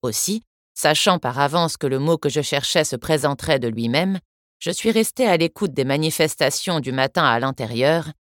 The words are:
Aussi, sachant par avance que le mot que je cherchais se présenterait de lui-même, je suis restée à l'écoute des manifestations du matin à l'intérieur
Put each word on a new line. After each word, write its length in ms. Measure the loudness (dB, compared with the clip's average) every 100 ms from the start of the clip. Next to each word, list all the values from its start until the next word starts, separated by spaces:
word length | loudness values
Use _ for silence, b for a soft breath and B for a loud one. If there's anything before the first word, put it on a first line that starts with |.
Aussi, 380 | -4 -4 -4 -4 _ _ _
sachant 440 | -2 0 2 2 2
par 200 | 0 0
avance 400 | 0 2 0 -2
que 80 | -2
le 120 | -2
mot 200 | 0 0
que 100 | 0
je 140 | -2
cherchais 420 | -2 -2 0 0
se 100 | 0
présenterait 640 | -2 0 0 2 -2 0 0
de 100 | 0
lui-même, 500 | -2 0 0 0 -2 _ _ _ _
je 120 | -8
suis 200 | -2 0
restée 360 | 2 0 0 2
à 120 | 4
l'écoute 340 | 2 0 -4
des 120 | -2
manifestations 960 | 0 0 0 0 0 2 0 0 -4 -4
du 120 | -2
matin 320 | 0 0 2
à 160 | 2 2
l'intérieur 720 | 0 -4 -6 0 2 2 -2 -12